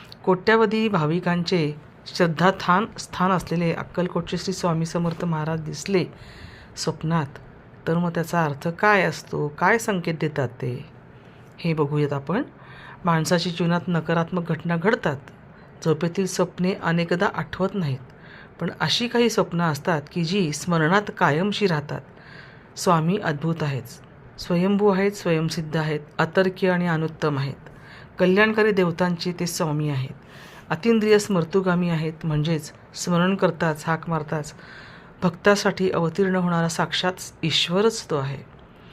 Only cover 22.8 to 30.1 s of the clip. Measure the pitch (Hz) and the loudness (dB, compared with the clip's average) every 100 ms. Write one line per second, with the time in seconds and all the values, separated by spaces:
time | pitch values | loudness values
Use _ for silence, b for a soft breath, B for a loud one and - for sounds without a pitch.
22.8 | - 165 160 196 - 147 165 160 151 135 | 2 4 4 0 -2 -2 -2 -2 -2 -4
23.8 | - - - - - - - 175 185 202 | -8 -16 -20 -20 -20 -18 -2 0 2 4
24.8 | 208 190 202 202 175 160 160 165 156 160 | 4 4 2 0 0 0 0 -4 -4 -2
25.8 | 156 - - - 160 190 185 185 185 175 | -2 -4 -6 -2 2 4 2 2 2 2
26.8 | 175 160 160 156 156 139 139 - - B | 2 0 -2 -2 -2 0 -2 -6 -16 B
27.8 | B B B - 180 190 214 220 214 196 | B B B 0 4 6 4 4 4 4
28.8 | 180 165 180 170 180 175 175 - 165 147 | 2 0 -2 0 -4 -4 -6 -2 -2 -2
29.8 | 151 139 131 | -2 -2 -4